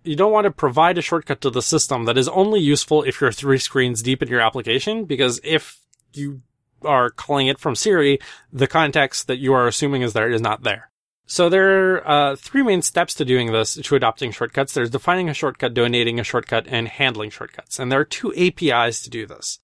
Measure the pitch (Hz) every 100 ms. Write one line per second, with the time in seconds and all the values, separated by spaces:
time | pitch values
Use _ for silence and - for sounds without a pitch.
0 | 165 151 208 214 202 - 139 135 175 170
1 | - 170 - 139 135 120 - 160 - 127
2 | 113 127 127 185 208 214 147 143 - 151
3 | 135 - 135 - 139 135 - 135 123 113
4 | 120 131 120 123 113 131 113 131 208 226
5 | 170 135 127 117 143 151 - - _ _
6 | _ 143 143 135 - _ _ _ 151 131
7 | 120 - - 139 131 143 156 113 214 180
8 | 143 139 - - _ 131 135 165 147 156
9 | 135 - - 127 135 131 120 - 143 135
10 | 120 110 113 113 113 107 110 98 - _
11 | _ _ - - 170 190 190 190 185 180
12 | 151 147 143 139 - 277 240 180 - 170
13 | 175 - 131 127 117 113 - - - 139
14 | 117 - 123 - 120 170 - 143 117 127
15 | 175 185 170 139 143 - 120 120 120 120
16 | 117 117 107 123 - 113 - 117 113 -
17 | 131 107 107 - - - - - 127 135
18 | 151 - 226 - 180 - 156 120 117 113
19 | 120 120 104 - - -